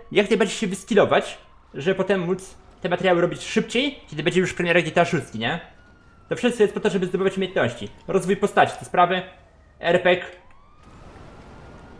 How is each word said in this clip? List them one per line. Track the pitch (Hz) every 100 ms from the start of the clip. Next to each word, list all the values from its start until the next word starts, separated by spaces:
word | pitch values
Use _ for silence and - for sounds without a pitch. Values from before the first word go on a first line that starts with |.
| -
jak | 156 208
najbardziej | 214 220 -
się | 196
wyskillować, | 196 - 202 147 165 - - - - _
żeby | 139 156 185
potem | 190 190
móc | 170 185 - - - -
te | 175
materiały | 175 185 170
robić | 170 151
szybciej, | - 226 - 233 285 - -
kiedy | 151
będzie | 156 175
już | 175
premiera | - 175 175
G | 156
T | 170
A | 170
szóstki, | 156 - 110
nie? | 120 165 - - - - - - -
To | -
wszystko | 240 240
jest | 202
po | 202
to, | 202
żeby | 185 180
zdobywać | 180 190 190
umiejętności, | 185 180 117 - 101 - -
rozwój | 185 180 190
postaci, | 196 190 - -
te | -
sprawy, | 175 175 185 - - - _ - -
R | 170 180
P | 180 180
G. | - - - - - - - - - - - - - - - - -